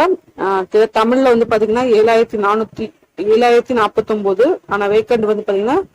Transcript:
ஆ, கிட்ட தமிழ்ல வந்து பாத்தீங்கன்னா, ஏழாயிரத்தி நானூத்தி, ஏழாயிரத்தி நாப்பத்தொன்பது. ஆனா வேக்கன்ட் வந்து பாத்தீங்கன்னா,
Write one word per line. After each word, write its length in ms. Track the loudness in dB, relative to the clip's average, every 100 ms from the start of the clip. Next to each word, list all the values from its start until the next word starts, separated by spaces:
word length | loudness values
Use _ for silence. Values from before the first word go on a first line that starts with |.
| 0 -2 _ -8
ஆ, 240 | -4 -4
கிட்ட 240 | -2 0 0
தமிழ்ல 280 | 0 0 2
வந்து 240 | 2 2 0
பாத்தீங்கன்னா, 380 | -2 0 -2 0
ஏழாயிரத்தி 460 | 2 4 2 0 -2
நானூத்தி, 460 | -2 -2 -4 -10 -12 _ _ -8
ஏழாயிரத்தி 520 | 0 2 4 2 0
நாப்பத்தொன்பது. 840 | -2 -2 -2 -4 -4 -2 0 0 0 -6
ஆனா 200 | -4 0
வேக்கன்ட் 380 | 0 0 -2
வந்து 200 | -2 -4 -4
பாத்தீங்கன்னா, 320 | -4 -2 -2 -4